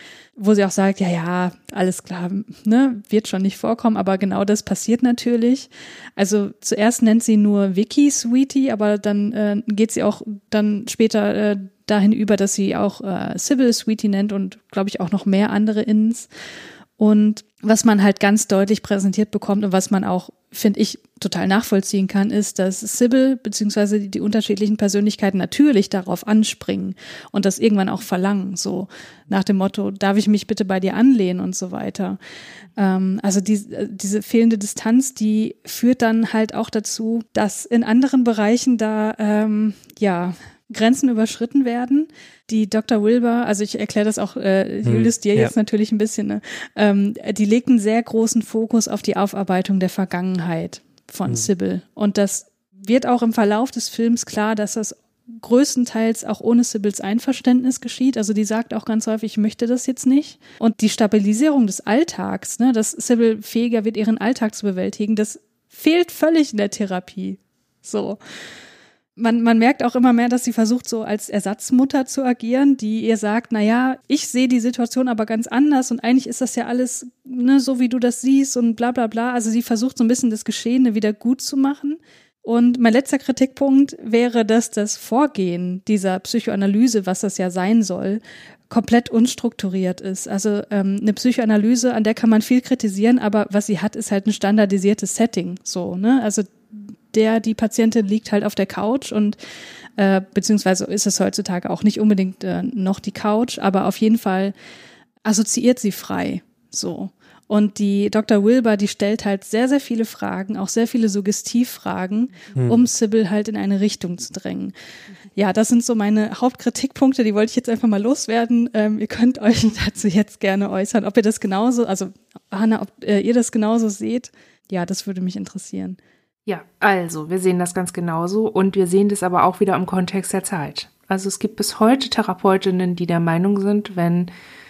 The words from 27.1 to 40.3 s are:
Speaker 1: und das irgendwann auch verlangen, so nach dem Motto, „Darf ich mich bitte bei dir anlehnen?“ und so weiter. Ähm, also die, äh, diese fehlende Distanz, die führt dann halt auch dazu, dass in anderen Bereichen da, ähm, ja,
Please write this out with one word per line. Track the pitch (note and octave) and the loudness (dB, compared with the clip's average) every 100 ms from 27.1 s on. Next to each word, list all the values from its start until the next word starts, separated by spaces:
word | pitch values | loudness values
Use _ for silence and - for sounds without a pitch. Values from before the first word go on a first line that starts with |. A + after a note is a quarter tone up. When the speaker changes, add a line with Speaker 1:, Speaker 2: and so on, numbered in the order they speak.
| - - | -20 -8
Speaker 1:
und | G3+ | -2
das | G3 F#3+ | -2 2
irgendwann | A3+ G#3 F#3+ | 2 2 0
auch | F3+ | -4
verlangen, | - F3+ F#3+ G3+ F#3+ F#3 | -4 -2 0 -2 -4 -6
so | G3 F#3+ F#3+ - - - - | -6 -6 -8 -14 -20 -18 -4
nach | G3 | -2
dem | F#3 G3 | 2 2
Motto, | F#3+ - G3 | 0 -2 -6
„Darf | G3 G3 G3+ | -2 0 2
ich | G3+ | 2
mich | G#3 - | 2 0
bitte | G#3+ | -4
bei | G3 F#3+ | -2 -2
dir | F#3 | -2
anlehnen?“ | - B3+ B3+ F#3 F3+ | 2 4 4 2 -2
und | F#3 F#3 | -4 -6
so | F#3 | -8
weiter. | F3+ G3+ - F#3+ F#3+ - - - - - - | -8 -8 -4 -4 -6 -10 -20 -20 -20 -12 -2
Ähm, | G3 F#3+ F#3+ F#3+ | 0 2 0 -2
also | G3+ F#3+ | 0 0
die, | F#3+ G#3+ G#3+ | 0 -2 -2
äh, | - G#3 | -8 -8
diese | G3 G3+ G#3 | -8 -6 -4
fehlende | G3+ A3+ A#3 A3+ | 0 2 4 2
Distanz, | G#3 - A3 A#3+ C4+ | -2 -6 0 2 2
die | - G#3+ G#3+ A3 - | -2 -2 0 -2 -6
führt | - - A#3 B3+ | -14 -2 0 2
dann | A#3 A3 A3 | 2 2 0
halt | A3 A3 | 0 -2
auch | - A3+ | -4 -4
dazu, | A3 G#3 - A3 A#3 A3 | -4 -6 -6 -4 -4 -4
dass | - G#3+ - | -2 -2 -4
in | - A#3 | -2 0
anderen | A3+ A#3 C4+ C4+ | 2 2 4 4
Bereichen | A#3+ A3 G#3 A#3+ - A#3 | 2 2 2 2 2 0
da, | G#3+ G#3+ G#3+ - | 0 -2 -2 -2
ähm, | G#3+ G#3+ G#3+ G#3+ G#3+ G3 - - | 0 2 2 0 -2 -4 -12 -4
ja, | G3+ F3 F3+ | -2 0 -2